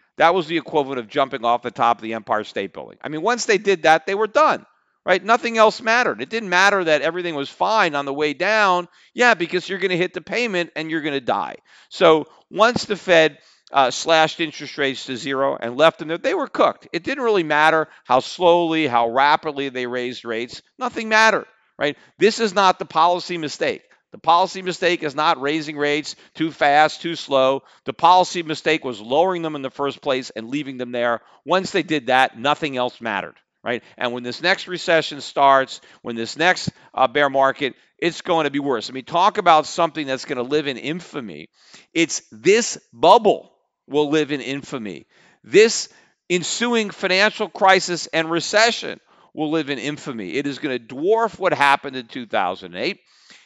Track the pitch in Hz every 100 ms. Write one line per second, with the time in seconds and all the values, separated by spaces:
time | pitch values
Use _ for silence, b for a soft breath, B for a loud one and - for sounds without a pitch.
0 | _ - 151 180 151 165 - 160 135 135
1 | 107 143 135 135 117 120 123 110 117 117
2 | 110 113 107 107 107 - 98 87 58 -
3 | - 151 185 240 - 202 208 185 156 160
4 | - 196 214 294 302 165 - _ _ _
5 | - 185 190 233 233 226 220 - 226 233
6 | 226 107 127 226 202 180 196 202 165 151
7 | 147 170 175 147 139 - 180 220 180 143
8 | 139 139 151 139 180 220 202 180 175 b
9 | b - 247 196 170 175 - 190 185 180
10 | 180 - 165 214 240 180 170 - 160 160
11 | 151 139 123 101 73 - b b b -
12 | 175 160 220 b _ 175 226 240 - 196
13 | - 165 160 139 b b _ 139 127 -
14 | 156 160 160 - 160 - 143 - 139 123
15 | - 123 123 135 139 139 117 123 160 -
16 | 156 175 - 359 269 - - - - 175
17 | 180 277 233 208 156 151 156 160 151 B
18 | - 127 - - 175 175 170 160 151 120
19 | 117 120 143 156 160 139 139 127 123 127
20 | 123 120 117 113 123 - - - 254 -
21 | 220 220 220 196 - _ _ - 143 139
22 | b - 196 226 226 185 190 180 185 160
23 | 170 180 - 175 151 - 156 85 _ b
24 | _ - - 170 190 190 180 165 175 170
25 | 147 135 156 147 139 156 151 147 147 147
26 | 151 - b - 160 - 147 143 151 -
27 | 170 165 - 139 131 135 b b - -
28 | 170 185 180 180 156 151 165 156 131 107
29 | 113 139 185 180 160 151 135 - 139 127
30 | 147 131 127 - 113 143 135 131 123 120
31 | 120 113 b b - 180 185 196 151 151
32 | 117 127 131 113 131 147 156 131 123 -
33 | 117 98 85 - _ _ 107 120 b -
34 | 123 123 123 120 170 190 - 180 - 165
35 | - 143 - - 139 135 131 - b b
36 | - 117 113 135 170 180 - b b -
37 | 127 139 143 135 135 127 147 - b _
38 | 165 156 - 165 147 143 143 117 104 131
39 | 123 170 196 208 175 156 143 - 165 160
40 | 139 131 - 135 123 151 143 120 123 175
41 | - 151 110 76 82 b b b b 160
42 | 165 - - 110 127 220 - - _ 117
43 | 156 226 214 131 - _ _ _ - 139
44 | 147 156 143 143 120 139 127 139 104 76
45 | - b b b - 156 226 - - b
46 | b _ - 180 160 - 240 233 202 -
47 | 190 185 214 - 202 - 190 190 175 175
48 | - 160 160 170 - 208 233 220 - -
49 | b b b - 156 160 139 139 123 151
50 | 151 117 90 110 143 127 147 123 113 131
51 | 170 220 226 - 185 139 139 139 143 131
52 | 117 135 110 110 90 92 92 87 143 202
53 | b b b b